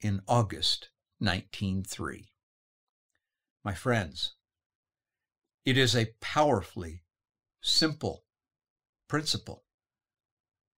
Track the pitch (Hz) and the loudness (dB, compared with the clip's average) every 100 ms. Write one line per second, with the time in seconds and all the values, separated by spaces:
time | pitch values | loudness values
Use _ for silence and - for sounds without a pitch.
0 | 107 98 - 120 104 78 - - - _ | -2 -2 2 2 2 0 -2 -2 -6 _
1 | _ _ 107 90 - - 98 95 92 - | _ _ -2 -2 -4 -6 -2 -2 -4 -8
2 | 71 - - _ _ _ _ _ _ _ | -8 -8 -16 _ _ _ _ _ _ _
3 | _ _ _ _ _ _ 107 92 127 117 | _ _ _ _ _ _ -8 -4 0 0
4 | 87 - - - _ _ _ _ _ _ | -2 -6 -8 -8 _ _ _ _ _ _
5 | _ _ _ _ _ _ - 131 127 117 | _ _ _ _ _ _ 0 4 4 2
6 | 110 - - 151 151 117 - - 85 82 | 0 -4 -4 2 4 4 0 -8 -10 -12
7 | - _ _ _ _ _ - - 160 151 | -18 _ _ _ _ _ 0 4 2 0
8 | 98 - _ _ _ _ _ _ _ _ | -4 -6 _ _ _ _ _ _ _ _
9 | _ 147 151 - - - _ _ _ _ | _ -2 -2 -4 -6 -16 _ _ _ _
10 | _ _ _ _ _ _ _ | _ _ _ _ _ _ _